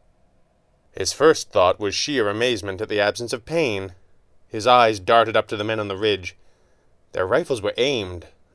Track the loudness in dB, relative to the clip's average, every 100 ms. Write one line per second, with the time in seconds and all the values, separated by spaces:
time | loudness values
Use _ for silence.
0 | _ _ _ _ _ _ _ _ _ -8
1 | -8 2 4 4 0 2 2 2 -2 -4
2 | -4 -2 -2 0 -2 -2 -6 -8 -4 0
3 | 0 -2 -6 -8 -4 -2 -2 -2 -6 -14
4 | _ _ _ _ _ -4 4 6 6 2
5 | 4 4 4 2 -2 -4 -4 -2 -4 -2
6 | 0 -2 -6 -18 -20 _ _ _ _ _
7 | _ -6 0 0 0 -4 -4 -2 -2 -2
8 | -6 -10 -16 _ _